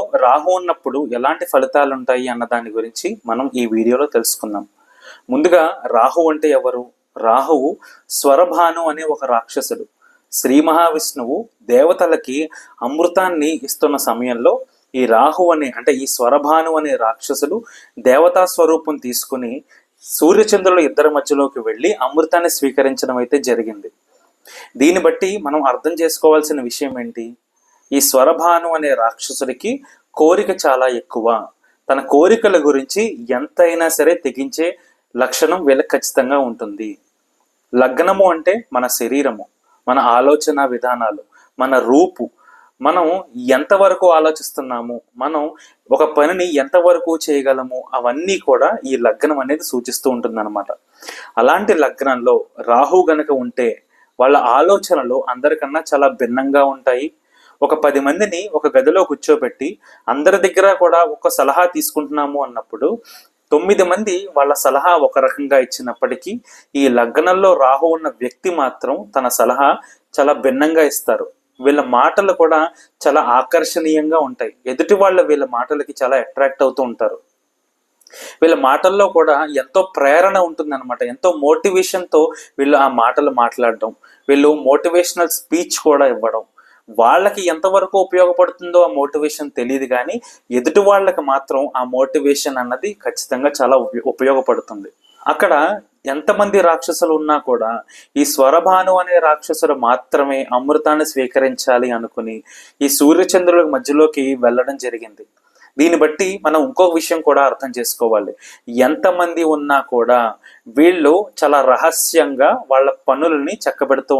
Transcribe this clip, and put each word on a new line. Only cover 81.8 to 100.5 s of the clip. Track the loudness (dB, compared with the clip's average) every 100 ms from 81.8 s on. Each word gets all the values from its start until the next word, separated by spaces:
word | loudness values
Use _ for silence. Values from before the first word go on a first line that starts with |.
| -2 -4 0 2 2 -2 -16 -4
వీళ్ళు | 2 4
ఆ | 2 2
మాటలు | 0 2 0 0
మాట్లాడడం, | -2 0 -2 -2 -8 -10 _ _ 0
వీళ్ళు | 4 4 2 2
మోటివేషనల్ | 2 2 0 0 -2 -4 -4
స్పీచ్ | -4 -4 -4 -2 2
కూడా | 4 2
ఇవ్వడం. | 0 -4 -4 -8 _ _ _ _ 2
వాళ్ళకి | 4 4 2 -2 -4
ఎంతవరకు | -2 0 0 0 -2
ఉపయోగపడుతుందో | 0 2 2 4 0 0 -2 2 2
ఆ | 0
మోటివేషన్ | -4 -2 -4 -6 -10 -8
తెలియదు, | -4 -4 -2
కానీ | -4 -4 -8 -12 -20 _ -2
ఎదుటి | 0 2 4
వాళ్ళకి | 4 2 -2 -2
మాత్రం | -4 -2 -4 -4 -4
ఆ | -4 -2
మోటివేషన్ | 0 0 0 0 -2 -6
అన్నది | -6 -6 -8 -8
ఖచ్చితంగా | -10 -10 -8 -2 -2 0
చాలా | 2 2
ఉపయో-, | 0 -6 -6
ఉపయోగపడుతుంది. | -2 0 0 0 -2 -4 -16 -18 _ _ _ -4
అక్కడ | 0 2 2 0 -4 -10 _ -8
ఎంతమంది | -6 -2 0 2 4 4
రాక్షసులు | 2 -2 -4 0 0
ఉన్నా | 0 -2 0
కూడా | -2 -2 -6 -10 -20 -8 -4
ఈ | -2
స్వరభాను | 2 4 4 4 2 2 0
అనే | 2 2 2
రాక్షసుడు | 0 -2 -4 -2 0 0
మాత్రమే | 0 0 -2 0 -2 -2